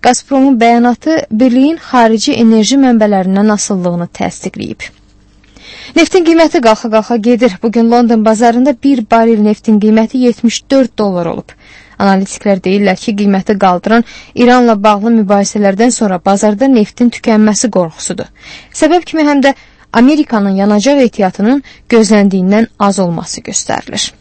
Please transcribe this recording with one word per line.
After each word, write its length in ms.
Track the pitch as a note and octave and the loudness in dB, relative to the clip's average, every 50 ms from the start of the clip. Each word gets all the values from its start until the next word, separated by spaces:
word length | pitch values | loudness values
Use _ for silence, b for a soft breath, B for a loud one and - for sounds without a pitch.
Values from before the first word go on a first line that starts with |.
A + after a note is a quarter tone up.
Gazpromun 580 | - A#3+ B3 - - _ C#4 C4+ C4 C#4 C4+ A3+ | 2 0 0 0 -2 _ -2 0 2 2 2 2
bəyanatı 600 | A3+ A#3 A#3 A#3+ A#3 B3 A#3+ - - D4+ D#4+ D#4+ - - | 2 2 2 2 2 0 0 -2 -2 -4 -2 -2 -4 -4
Birliyin 460 | A3 G#3+ B3+ C4 A#3 B3+ C4 D4 E4 E4 | -2 0 0 2 2 2 2 0 0 -4
xarici 560 | - - - B3+ A#3 A3+ A3 A3 G#3 - D4 | -8 -4 0 2 2 2 2 0 0 -2 -2
enerji 480 | - A#3+ A3+ A3+ A3 G#3+ G3+ B3+ C#4 | 2 2 2 4 2 2 2 2 2
mənbələrindən 720 | C4+ B3+ A#3+ A3+ G#3+ G#3 G#3 F#3+ F#3 F#3+ F#3+ G3 G3+ G#3+ G#3 | 2 2 2 2 2 0 0 -2 -2 -2 -2 0 0 0 0
asıllığını 560 | G3+ - - G#3 F#3+ F3 F3+ F3 E3+ E3+ F3 | -2 -4 -6 -6 -4 -4 -4 -4 -6 -8 -10
təsdiqləyib. 800 | _ - - F3+ F3+ - - F#3+ - G#3+ G#2 - A3 _ - - _ _ _ _ _ _ _ _ _ _ B B B B B B B B B B B | _ -8 -8 -8 -8 -10 -14 -12 -12 -10 -12 -12 -12 _ -16 -20 _ _ _ _ _ _ _ _ _ _ B B B B B B B B B B B
Neftin 300 | D#4+ E4+ - - F#4+ E4+ | -2 -2 0 0 0 2
qiyməti 340 | D#4 E4 E4 E4 D4+ - F4 A#3+ | 2 4 4 2 2 2 0 2
qalxa-qalxa 500 | A3+ A3 G#3+ - A#3+ G#3+ A3 G#3 - A#3+ | 2 0 0 -2 -2 -2 -2 0 0 -4
gedir. 380 | A#3 G3+ A#3+ B3 G#3+ A#3+ B3 F#3 F#3 - | -2 0 0 0 2 2 0 -2 -2 -6
Bugün 280 | B3 G3+ A#3 A3+ A#3 | -2 0 0 0 2
London 340 | A#3 A#3+ B3 A3+ A#3 A3 G#3+ | 2 2 2 2 2 2 2
bazarında 500 | A3 A3 G#3 A#3+ A#3+ A#3 A#3+ B3+ C#4+ C#4+ A3+ - | 0 0 2 2 0 2 2 0 0 -2 -2 0
bir 200 | C#4 C#4 A#3+ A3 - | 0 0 0 0 0
barel 280 | - A3+ A3+ A3+ A#3 G#3+ | 0 2 2 2 2 2
neftin 400 | G#3 G#3 G#3+ - _ - A3 G#3 | 2 0 -2 -2 _ 0 0 2
qiyməti 380 | G3 G#3+ A3 A3 A3+ A3 - C4 | 2 2 2 2 0 0 -2 0
yetmiş 460 | B3+ A#3+ A#3 - - A#3 - - _ _ | 0 0 0 0 -2 -4 -4 -4 _ _
dörd 260 | C#4 C4+ C4 A3+ _ - | 0 0 0 0 _ -4
dollar 280 | A3 G3+ F#3 F3 F3 | -4 -4 -2 -4 -6
olub. 240 | E3+ - - - - - B B B B B B B B B | -6 -8 -10 -12 -16 -20 B B B B B B B B B
Analitiklər 600 | G#3 G3 G3 F#3+ G3 - - - - G#3 G3 F#3+ - | 0 0 0 0 -2 -4 -8 -6 -2 -2 -2 -2 -2
deyirlər 320 | F#3 F#3+ G3+ G#3 G3 F#3 - | -2 -2 0 0 0 -2 -2
ki, 140 | - - A3 | -4 -6 -4
qiyməti 420 | G3+ G#3 G3+ G3 F#3+ F#3+ - G#3+ G3 | -2 0 0 0 -2 0 -2 -2 0
qaldıran 440 | G3+ F#3+ F3+ F3 - G#3 A3 A#3 A#3+ B B B B B B | 2 0 0 0 -2 0 0 0 0 B B B B B B
İranla 400 | - B3 A#3+ B3 B3+ B3 A#3 A3+ G3+ G3 | 0 2 4 4 4 4 2 0 2 2
bağlı 300 | G#3+ G#3+ G3+ G3 A#3 A#3 A3+ | 0 0 2 0 0 0 0
mübahisələrdən 720 | G#3+ F#3 G#3 G3+ G3+ - - G#3+ G#3 G3 G3 F#3+ A3+ B3 | 2 0 0 0 0 -2 -2 -2 0 0 0 2 0 0
sonra 280 | A#3 - A3+ G3+ F#3 F3 _ | 0 0 -2 -2 -2 -2 _
bazarda 420 | F#3+ G3 G3+ A3+ G#3+ G#3 G3+ B3+ C#4 | 0 0 2 0 0 0 0 0 2
neftin 420 | C4+ A#3 G#3+ - - - B3 A#3+ | 2 2 0 -2 -2 -2 -2 -2
tükənməsi 600 | - - - - A3+ G#3+ G#3+ G#3+ G#3 G3 - A#3+ G3 F#3+ | -2 -2 -4 -2 0 2 2 2 0 -2 -4 -2 -2 -2
qorxusudur. 500 | F3+ D#3+ - - - - F3+ - - - B B B B B B B B B | -4 -4 -6 -12 -12 -12 -10 -10 -12 -14 B B B B B B B B B
Səbəb 320 | - - D4+ E4 F4+ E4 | -2 0 2 2 0 -2
kimi 180 | - - D#4+ D#4 C#4+ | -4 -4 -2 0 0
həm 160 | D4 C#4 B3+ | 0 2 0
də 80 | C#4 C4+ b b b b b b b - | 0 -2 b b b b b b b 0
Amerikanın 640 | A3+ A#3+ C4 D#4 D4+ D4+ - - A3 G3 G3+ F#3+ F#3+ | 2 2 2 2 2 -2 -2 -2 -2 -2 -2 -2 -2
yanacaq 420 | G3 G#3 G#3 G#3 G3 C4+ C#4+ C#4+ C4 | 0 0 0 0 2 0 2 2 2
ehtiyatının 580 | A3+ _ - G#3 F#3 - - G3 A3 C4 C#4+ C4+ B B B B _ | 0 _ -2 -4 -4 -2 -2 -2 0 0 -2 -4 B B B B _
gözləndiyindən 800 | - A#3 A3 F#3+ A3 G#3 G3+ G3+ F#3 F#3+ F3+ F#3 G3+ G#3+ A3+ - _ _ | 2 2 2 4 2 2 2 2 0 0 0 0 0 0 -2 -4 _ _
az 200 | G#3 G3+ G3 G3 | -2 -2 -2 -2
olması 420 | F#3+ F3 E3+ E3 F3 - - - | -4 -4 -4 -8 -8 -12 -14 -14
göstərilir. 680 | - - G3 - - - - - - - - G3+ - - - _ | -12 -10 -10 -10 -8 -6 -8 -8 -8 -10 -10 -10 -10 -10 -12 _